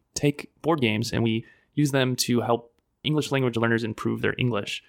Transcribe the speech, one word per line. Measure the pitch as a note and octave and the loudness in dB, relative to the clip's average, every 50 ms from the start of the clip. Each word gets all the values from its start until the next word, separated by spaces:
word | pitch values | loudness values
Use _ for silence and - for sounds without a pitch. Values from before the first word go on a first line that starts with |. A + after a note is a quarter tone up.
| _ _ _ | _ _ _
take | - - D3 C#3+ - - - _ _ | -2 0 0 0 -2 -8 -16 _ _
board | - D3 E3 D#3 | -2 -2 0 2
games | B2+ A2+ G#2+ G#2+ A2+ A2 | 2 2 2 0 -2 -2
and | - A#2 A2+ | 0 0 0
we | A#2 A2 A2+ A2+ - - _ _ _ _ | 2 0 -2 -4 -6 -14 _ _ _ _
use | - D3 C#3+ | 0 0 2
them | C3+ C3+ C3 B2+ B2+ | 2 2 2 2 0
to | A#2+ - - B2 A#2+ | 0 0 0 2 0
help | G#2+ A2 A#2+ A#2 - - _ _ _ _ _ _ - | 2 2 0 0 -2 -8 _ _ _ _ _ _ -4
English | - D3+ D3+ C#3 - | -2 0 0 0 0
language | C#3+ C3+ C3 B2+ A#2 A#2 | 0 0 0 0 0 2
learners | A#2 A#2 A#2 A2+ A#2 | 2 2 2 2 0
improve | A2 A2 - - A2+ A2+ A2+ | -2 -6 -4 -2 -2 -2 0
their | A2+ G#2 G2+ - | -2 -2 -2 0
English. | - B2 A#2 G2+ G2+ - - - - | 0 0 0 -2 -4 -6 -8 -10 -12